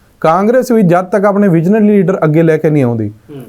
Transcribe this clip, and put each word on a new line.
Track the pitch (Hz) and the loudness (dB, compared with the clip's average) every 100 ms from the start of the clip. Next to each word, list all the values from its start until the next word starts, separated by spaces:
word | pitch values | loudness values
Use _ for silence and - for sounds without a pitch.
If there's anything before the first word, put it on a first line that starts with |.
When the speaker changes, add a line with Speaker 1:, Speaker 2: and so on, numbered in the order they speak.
| _ _ | _ _
Speaker 1:
ਕਾਂਗਰਸ | 160 175 208 254 247 | -2 0 0 0 0
ਵੀ | 226 | 0
ਜਦ | 180 175 185 | 2 0 0
ਤੱਕ | 208 196 | -2 0
ਆਪਣੇ | 196 202 | 0 0
ਵਿਜ਼ਨਰੀ | 165 165 220 208 | 0 0 0 2
ਲੀਡਰ | 208 185 220 | 2 0 -2
ਅੱਗੇ | 160 156 | 0 2
ਲੈ | 165 156 | 0 0
ਕੇ | 160 | 0
ਨਹੀਂ | 151 | 0
ਆਉਂਦੀ, | 123 117 107 | -2 -2 -6
Speaker 2:
ਹੂੰ। | - - 143 | -10 -20 -20